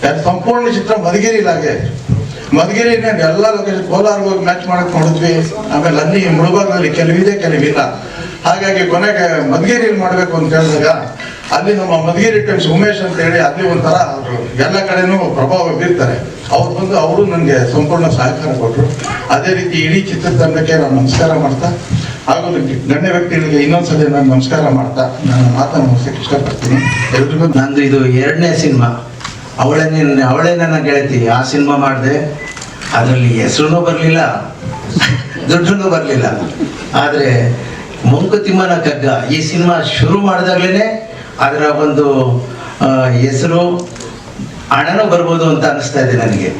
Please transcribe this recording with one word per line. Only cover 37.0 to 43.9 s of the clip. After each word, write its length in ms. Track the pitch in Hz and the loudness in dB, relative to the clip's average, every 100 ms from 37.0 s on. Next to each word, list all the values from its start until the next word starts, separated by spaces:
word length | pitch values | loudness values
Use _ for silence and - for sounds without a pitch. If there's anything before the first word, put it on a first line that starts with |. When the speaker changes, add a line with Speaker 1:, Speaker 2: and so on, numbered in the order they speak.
| 143 147 135 120 120 - - - - - - | 0 0 2 2 2 -2 -6 -10 -12 -2 2
Speaker 2:
ಮಂಕುತಿಮ್ಮನ 680 | 147 190 208 185 185 208 | 2 2 0 2 2 2
ಕಗ್ಗ 580 | 170 156 143 135 120 - | 0 0 0 0 0 0
ಈ 100 | 156 | -2
ಸಿನಿಮಾ 380 | 160 175 175 170 156 - | -2 0 2 2 0 0
ಶುರು 200 | 135 196 | 2 2
ಮಾಡಿದಾಗ್ಲೇನೆ 840 | 202 185 180 180 180 190 220 220 - - - - | 2 0 0 0 2 0 0 -2 -10 -14 -16 -2
ಅದರ 220 | 131 147 | -2 0
ಒಂದು, 760 | 151 147 151 139 143 135 127 120 - - - - | 0 2 0 2 2 2 2 0 -4 -12 -14 -6
ಆ, 240 | 135 131 | -2 0
ಹೆಸರು 720 | 127 123 131 - 165 170 175 175 - | 2 2 2 0 0 2 0 -2 -6